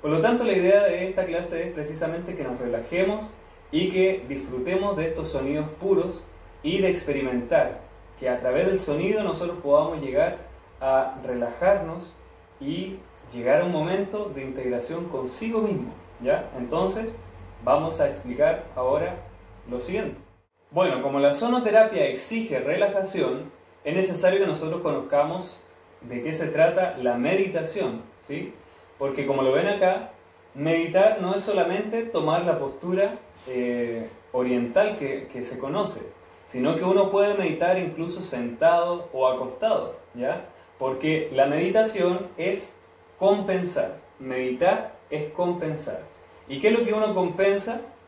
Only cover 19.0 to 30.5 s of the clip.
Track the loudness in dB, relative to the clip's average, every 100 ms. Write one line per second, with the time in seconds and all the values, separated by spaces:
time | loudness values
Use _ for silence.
19 | -2 -6 -14 -20 -20 -20 -10 -8 -4 -4
20 | -6 -10 -20 _ _ _ _ 0 2 0
21 | 0 4 4 4 2 2 6 6 6 4
22 | 0 0 -6 -6 -2 -2 0 2 2 2
23 | -2 -2 -2 -2 -8 -18 _ _ -2 0
24 | 0 4 4 4 2 0 -4 -2 -2 -2
25 | 0 2 2 -2 -10 -16 -20 -20 _ -20
26 | -10 -6 -4 -4 -2 4 4 4 0 0
27 | -2 0 2 2 2 -2 -4 -4 -4 -6
28 | -12 -20 -10 -10 -10 -14 -20 -20 -20 -6
29 | -4 -2 0 2 4 4 2 2 2 2
30 | -4 -18 -20 -20 -20